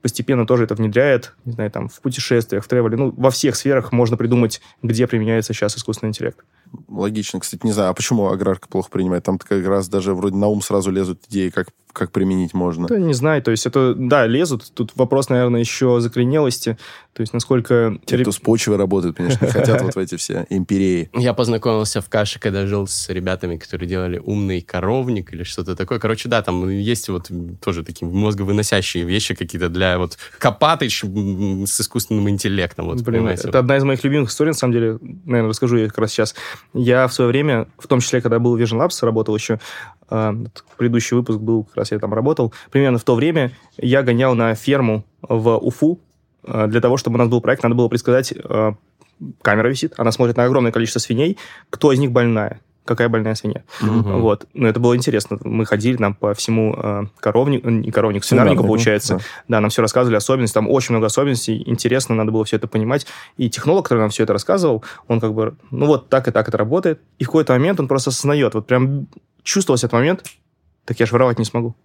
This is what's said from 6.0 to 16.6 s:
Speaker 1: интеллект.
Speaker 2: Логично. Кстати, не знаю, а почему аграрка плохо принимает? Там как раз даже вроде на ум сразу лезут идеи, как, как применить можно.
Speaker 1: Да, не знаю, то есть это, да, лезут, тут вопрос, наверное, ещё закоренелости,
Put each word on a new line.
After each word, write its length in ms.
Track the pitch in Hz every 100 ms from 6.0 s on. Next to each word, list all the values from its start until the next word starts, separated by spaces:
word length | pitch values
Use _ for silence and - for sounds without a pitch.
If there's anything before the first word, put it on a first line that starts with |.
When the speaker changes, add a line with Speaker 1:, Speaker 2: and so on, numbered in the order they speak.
| 110
Speaker 1:
интеллект. 280 | 107 - - _ _ _ - -
Speaker 2:
Логично. 520 | 104 101 107 101 -
Кстати, 240 | - 90 113
не 60 |
знаю, 180 | 104 92
а 40 |
почему 340 | 92 - 120 98
аграрка 380 | 92 98 92 -
плохо 220 | 95 92
принимает? 340 | 95 92 90
Там 140 | - 95
как 280 | - 98 92
раз 220 | 98 92
даже 260 | 101 95
вроде 220 | 92 98 95
на 120 | 104
ум 120 | 104
сразу 280 | - 101 95
лезут 300 | 95 92 90 _
идеи, 200 | 101 92
как, 180 | 87 90 _ _
как 180 | - 90
применить 420 | - 95 95 87
можно. 340 | 92 90 82 87
Speaker 1:
Да, 100 | 220
не 160 | 170
знаю, 280 | 131 143 151
то 100 | 123
есть 140 | 113 123
это, 280 | 139 131 113
да, 300 | 127 143 113
лезут, 460 | 127 175 123 -
тут 180 | - 117 -
вопрос, 320 | 127 135 135
наверное, 320 | 123 123 120
ещё 400 | 113 - 131 120
закоренелости, 760 | 117 120 123 151 139 120